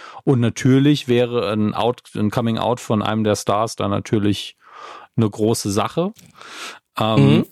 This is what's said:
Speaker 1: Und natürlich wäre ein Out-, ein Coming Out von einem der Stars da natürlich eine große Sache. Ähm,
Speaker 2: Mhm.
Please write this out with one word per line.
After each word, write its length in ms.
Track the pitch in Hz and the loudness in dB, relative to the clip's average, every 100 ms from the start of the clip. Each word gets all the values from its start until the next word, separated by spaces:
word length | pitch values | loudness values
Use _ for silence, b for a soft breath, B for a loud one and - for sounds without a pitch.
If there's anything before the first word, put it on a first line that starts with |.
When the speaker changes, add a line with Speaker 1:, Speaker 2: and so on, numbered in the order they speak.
| B B | B B
Speaker 1:
Und 160 | B 127 | B 2
natürlich 680 | 117 - 127 135 139 143 - | 0 2 4 4 4 2 2
wäre 420 | 120 123 120 95 | 2 2 0 -2
ein 220 | 107 107 | 0 0
Out-, 380 | 87 110 120 - 110 | 0 -2 -2 -6 -4
ein 140 | 104 | -2
Coming 260 | 113 113 113 | 0 -2 -2
Out 220 | 98 123 | -2 -2
von 220 | - 107 | -2 -2
einem 240 | 104 110 107 | 0 0 0
der 100 | 104 | 0
Stars 400 | - 104 113 - | 0 -2 -2 -4
da 140 | 101 | -4
natürlich 680 | 101 - 110 104 98 - - B B B B B - | -4 -2 0 0 -2 -6 -18 B B B B B -2
eine 120 | 110 | -2
große 420 | 107 107 117 107 | 0 0 0 -2
Sache. 420 | 98 107 - 185 - B B B B B B _ - | -2 -2 -2 -6 -6 B B B B B B _ -4
Ähm, 380 | 110 110 139 151 | 0 4 4 4
Speaker 2:
Mhm. 80 | - | 2